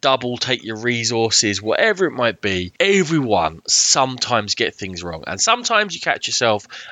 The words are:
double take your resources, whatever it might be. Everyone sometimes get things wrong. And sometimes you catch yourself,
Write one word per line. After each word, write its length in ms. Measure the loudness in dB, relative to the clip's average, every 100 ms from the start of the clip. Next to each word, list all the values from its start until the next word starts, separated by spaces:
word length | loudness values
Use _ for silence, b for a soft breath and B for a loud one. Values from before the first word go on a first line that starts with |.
double 380 | 0 2 0 -4
take 260 | -2 -4
your 140 | -4 -4
resources, 840 | -2 0 0 0 2 2 2 0
whatever 440 | 0 2 2 2 0
it 60 |
might 280 | 0 0 0
be. 320 | -2 -2 -2 0
Everyone 800 | 2 2 2 0 2 2 0 -2 -2
sometimes 840 | 2 2 2 2 -2 0 0 0
get 200 | -2 -2
things 300 | -4 -10 -8
wrong. 200 | -8 -8 -8
And 120 | -2
sometimes 540 | 0 0 0 0 0
you 60 | -4
catch 260 | -4 -4 -4
yourself, 400 | 0 2 2 -2 B B